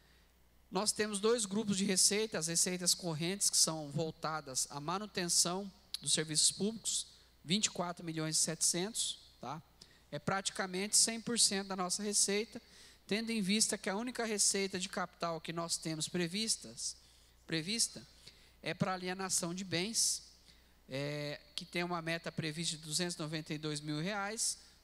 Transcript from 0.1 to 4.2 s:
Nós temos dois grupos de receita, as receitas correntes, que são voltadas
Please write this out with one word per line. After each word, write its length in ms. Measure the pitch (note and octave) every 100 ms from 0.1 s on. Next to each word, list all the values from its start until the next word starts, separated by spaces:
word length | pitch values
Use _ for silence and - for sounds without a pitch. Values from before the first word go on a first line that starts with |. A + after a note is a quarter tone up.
| - _ _ _ - -
Nós 200 | F#3 G#3
temos 300 | - G#3+ G3+
dois 240 | A3 A#3+
grupos 340 | G3+ G3 G#3+ F#3+
de 60 |
receita, 520 | G3 F#3 - G3+ A3 F#3
as 120 | D#3+
receitas 460 | E3 F#3 F3+ F3
correntes, 540 | - F3+ D3+ E3+ G3+ -
que 80 | -
são 360 | - D#3+ D3
voltadas 720 | C#3 D#3+ -